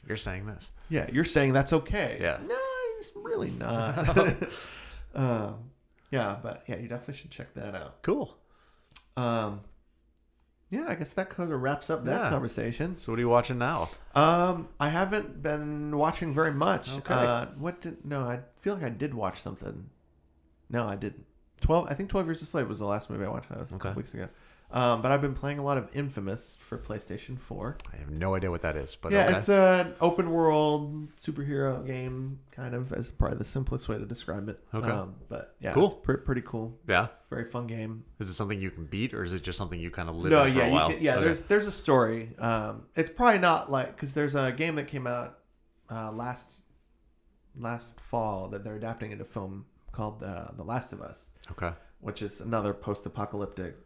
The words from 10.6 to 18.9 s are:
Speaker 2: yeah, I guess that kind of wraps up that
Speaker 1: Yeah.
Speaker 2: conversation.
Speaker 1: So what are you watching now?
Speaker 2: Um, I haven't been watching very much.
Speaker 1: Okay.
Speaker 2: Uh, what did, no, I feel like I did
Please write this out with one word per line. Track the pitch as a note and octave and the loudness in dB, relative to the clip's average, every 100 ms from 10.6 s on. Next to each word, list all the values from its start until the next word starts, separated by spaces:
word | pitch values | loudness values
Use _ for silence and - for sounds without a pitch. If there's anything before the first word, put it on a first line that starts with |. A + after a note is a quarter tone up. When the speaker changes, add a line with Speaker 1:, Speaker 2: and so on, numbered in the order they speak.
| _ | _
Speaker 2:
yeah, | G#3+ E4 | -6 -4
I | E3+ | -4
guess | D3+ | -4
that | - F#3+ | -4 -6
kind | - F3 | -4 -2
of | C#3 | 0
wraps | C3 C#3+ - | 0 -2 -2
up | D#3+ A#2+ | -2 0
that | E3+ G3+ | 0 2
Speaker 1:
Yeah. | |
Speaker 2:
conversation. | C#3 B2 - A2+ A#2+ E3 F3 | 0 0 -2 -4 -2 -4 -4
Speaker 1:
So | - | -4
what | A2+ | 0
are | |
you | A#2+ | 6
watching | A#2+ A#2+ B2 | 6 6 0
now? | B2 D#3 E2 - - | 0 0 -2 -6 0
Speaker 2:
Um, | C#3+ D#3 E3+ F3 F3 - - | 6 8 8 4 2 -6 -2
I | D3 | 0
haven't | E3 F#3+ G#3+ D4+ - | 2 2 0 -2 -6
been | D3 D3+ D3+ D3+ D3 D3 | -2 -2 -2 -4 -2 2
watching | D#3 E3+ E3 | 2 2 0
very | C#3+ D#3+ | 2 2
much. | C#3+ E3+ F#3 - C3+ | 4 4 2 -2 -8
Speaker 1:
Okay. | - | 0
Speaker 2:
Uh, | C3 A#2+ A#2+ B2 C#3+ | 2 4 2 -2 -6
what | D#3 F3 | -6 -6
did, | E3+ - C#3+ | -10 -10 -6
no, | C#3+ B2 | -4 -2
I | B2 C3 _ | -4 -8 _
feel | G3 G3 | -4 -2
like | |
I | |
did | C#3 | -4